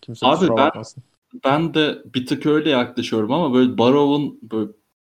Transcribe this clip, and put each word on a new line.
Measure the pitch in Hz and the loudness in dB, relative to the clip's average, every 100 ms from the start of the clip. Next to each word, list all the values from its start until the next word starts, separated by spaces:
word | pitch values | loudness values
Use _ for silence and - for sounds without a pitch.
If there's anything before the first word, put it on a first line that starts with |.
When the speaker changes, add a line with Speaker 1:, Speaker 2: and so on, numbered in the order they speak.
Speaker 1:
Kimse | - 117 131 | -18 -2 0
Speaker 2:
Abi | |
Speaker 1:
kusura | 165 170 117 | 2 2 2
Speaker 2:
ben, | 147 | 0
Speaker 1:
bakmasın. | 110 110 - - _ _ - | 0 -12 -18 -20 _ _ -6
Speaker 2:
ben | 135 147 165 | -2 0 0
de | 156 151 - - | 0 -2 -4 -8
bir | 127 127 | -8 -4
tık | 143 151 | -4 0
öyle | 151 156 | 0 2
yaklaşıyorum | 127 123 - 110 110 107 | 0 -2 -6 -4 -2 -2
ama | 151 156 | -2 0
böyle | 123 127 101 | 2 2 4
Burrow'un | 120 143 143 143 143 - | 4 4 2 0 -4 -10
böyle | 113 110 104 - _ _ | -8 -6 -6 -10 _ _